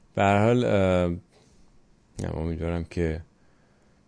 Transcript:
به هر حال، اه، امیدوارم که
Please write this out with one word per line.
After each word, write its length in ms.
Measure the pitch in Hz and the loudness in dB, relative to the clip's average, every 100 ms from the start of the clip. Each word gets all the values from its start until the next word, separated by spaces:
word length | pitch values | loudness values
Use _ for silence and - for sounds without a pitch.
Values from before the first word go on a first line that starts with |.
| _ - | _ 0
به 80 | |
هر 220 | 98 101 110 | 2 4 4
حال، 200 | 123 117 | 2 2
اه، 460 | 101 92 90 87 87 - _ _ _ - _ _ _ _ - 90 78 | 2 2 2 0 -2 -10 _ _ _ -20 _ _ _ _ -10 -8 -4
امیدوارم 460 | 80 82 82 85 | -6 -4 -4 -4
که 380 | 82 - 82 80 - _ _ _ _ _ _ _ | -6 -4 -2 -4 -10 _ _ _ _ _ _ _